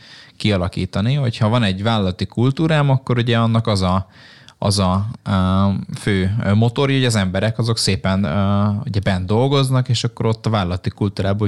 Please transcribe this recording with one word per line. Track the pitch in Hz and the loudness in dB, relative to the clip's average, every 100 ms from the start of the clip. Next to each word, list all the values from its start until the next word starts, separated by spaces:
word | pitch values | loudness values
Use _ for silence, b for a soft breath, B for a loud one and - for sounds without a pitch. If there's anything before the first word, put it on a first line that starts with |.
| B B B - | B B B -6
kialakítani. | 107 98 87 - 92 98 110 143 | 0 0 -2 -4 -4 -2 -2 0
Hogyha | 123 - 107 | -2 0 0
van | 123 | 2
egy | 104 92 | 0 0
vállalati | 104 110 95 90 92 | 0 0 0 -2 -6
kultúrám, | - 127 139 160 156 143 | 0 0 0 0 2 2
akkor | 131 - 120 | 0 0 -2
ugye | 120 117 | 0 2
annak | 113 113 113 | 2 2 0
az | 101 | 0
a, | 92 95 95 B B B B B | 2 0 -2 B B B B B
az | - 101 | -2 0
a, | 92 92 107 - - | 2 0 -2 -6 -2
ö, | 98 92 95 98 95 - - | 0 2 2 2 0 -6 -6
fő | - 98 95 110 - 104 | -2 0 0 0 2 2
motorja, | 117 117 139 135 | 2 2 0 2
hogy | 127 | 2
az | 110 | 2
emberek | 92 95 107 110 | 0 0 -2 -2
azok | 113 110 | -2 0
szépen, | - 92 95 95 90 | 0 0 0 0 0
ö, | 95 98 101 104 104 - | 0 0 2 0 -2 -2
ugye | 104 | -2
bent | 95 92 92 | -2 -2 0
dolgoznak, | 107 135 139 131 131 127 | 0 2 2 2 0 0
és | 117 117 | -2 -2
akkor | - 113 | -2 -2
ott | 110 113 | -2 0
a | |
vállalati | 107 90 90 - | 0 0 -2 -6
kultúrában | - 104 - 98 101 | -4 -4 -2 -2 0